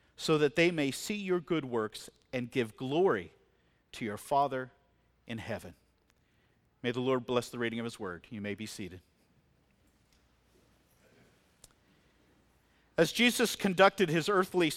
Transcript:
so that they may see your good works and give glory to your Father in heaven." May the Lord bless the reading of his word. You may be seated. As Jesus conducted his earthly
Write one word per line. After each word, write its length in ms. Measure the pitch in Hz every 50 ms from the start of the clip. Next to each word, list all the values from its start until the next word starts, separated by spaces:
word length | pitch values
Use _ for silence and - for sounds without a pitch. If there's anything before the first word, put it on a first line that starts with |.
| _ _ _ -
so 200 | - - 160 151
that 180 | 151 143 - 175
they 140 | 170 175
may 200 | 175 156 143 139
see 240 | 123 - - - 214
your 240 | 208 196 185 180 180
good 240 | 156 - 180 160 139
works 460 | 127 117 117 107 104 - - - - - _ _ _ -
and 180 | 127 123 117
give 240 | - 135 120 110 -
glory 560 | - 131 127 143 165 190 190 131 98 85 - - _ _ _ _ _ _ _ _ _ _ _ -
to 100 | - 113
your 140 | 104 104 104
Father 540 | - - 147 139 143 135 131 131 127 127 - _ _ _ _ _ _ _ _ _ _
in 120 | - 117 110
heaven." 360 | 87 113 110 87 - 90 85 - _ _ _ _ _ _ _ _ _ _ _ _ _ _ _ _ _ _ _ _ -
May 80 | 123
the 80 | 120 127
Lord 260 | 123 131 131 127 120
bless 240 | - 127 123 117 -
the 100 | - 120
reading 200 | 120 113 113 117
of 60 | 117
his 140 | 117 - -
word. 280 | 107 92 87 82 - -
You 120 | 123 104
may 140 | 101 104 101
be 100 | 98 110
seated. 340 | 104 - - 101 87 92 95 - _ _ _ _ _ _ _ _ _ _ _ _ _ _ _ _ _ _ _ _ _ _ _ _ _ _ _ _ _ _ _ _ _ _ _ _ _ _ _ _ _ _ _ - _ _ _ _ _ _ _ - - _ _ _ _ _ _ _ _ _ _ _ _ _ _ _ _ _ _ _ _ _ _ _ _ _ -
As 140 | 170 156
Jesus 440 | - - 233 247 - - 240 202 -
conducted 540 | - - 202 185 165 190 196 - - 196 160
his 180 | 156 170 147 -
earthly 440 | 208 185 185 - - 180 175 151 -